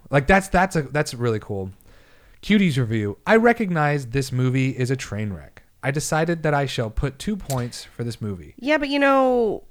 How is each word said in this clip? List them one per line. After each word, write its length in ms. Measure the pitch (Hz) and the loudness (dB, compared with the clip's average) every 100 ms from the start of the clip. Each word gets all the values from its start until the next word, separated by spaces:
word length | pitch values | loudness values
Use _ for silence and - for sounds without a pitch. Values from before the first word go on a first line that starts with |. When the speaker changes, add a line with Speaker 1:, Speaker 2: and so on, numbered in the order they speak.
| - | 0
Speaker 1:
Like, 180 | 139 131 | 2 4
that's, 220 | 196 190 | 4 4
that's 260 | 180 190 165 | 2 2 0
a, 60 | |
that's 300 | 131 143 151 | -2 -2 -4
really 260 | 123 120 107 | -2 -2 -2
cool. 320 | - 101 95 - - - _ - - - | -4 -8 -8 -12 -20 -20 _ -20 -20 -8
Cutie's 360 | - 208 190 135 | 2 4 4 2
review. 400 | 117 113 101 98 - | 0 0 -2 -4 2
"I 100 | 226 | 4
recognize 680 | 233 233 208 170 147 147 127 | 6 4 0 0 0 0 -2
this 240 | 139 135 | -4 -2
movie 380 | 127 127 131 131 | 0 0 2 0
is 200 | 127 127 | 0 -2
a 40 | 131 | -2
train 360 | - 104 107 | -4 -6 -6
wreck. 300 | 90 73 - - _ | -8 -14 -20 -20 _
I 60 | 131 | -4
decided 520 | 143 - 156 165 170 | -4 -2 0 0 0
that 100 | 156 | 0
I 120 | 147 139 | 0 -2
shall 240 | - 113 | -4 -4
put 280 | - 139 - | -2 -4 -4
two 200 | - 208 | -6 -6
points 480 | - 135 120 - - | -4 -4 -4 -8 -14
for 180 | - | -8
this 160 | 120 113 | -8 -6
movie." 340 | 107 95 78 - | -8 -8 -12 -8
Speaker 2:
Yeah, 200 | 254 302 | -2 0
but, 100 | 285 | 0
you 100 | 285 | 2
know 640 | 277 269 262 247 220 175 - | 4 4 4 2 0 -2 -8